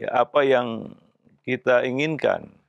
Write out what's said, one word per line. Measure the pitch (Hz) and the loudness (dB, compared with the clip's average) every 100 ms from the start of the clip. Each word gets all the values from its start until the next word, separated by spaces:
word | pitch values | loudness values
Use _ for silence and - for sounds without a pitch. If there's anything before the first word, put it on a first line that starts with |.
ya, | 110 123 120 | -4 -2 0
apa | 147 | 2
yang | 139 127 123 113 - - _ _ _ _ - | 4 2 0 -6 -12 -18 _ _ _ _ -6
kita | 127 127 123 127 | -4 2 2 2
inginkan. | 127 151 151 - - - _ | -2 -4 -2 -2 -2 -6 _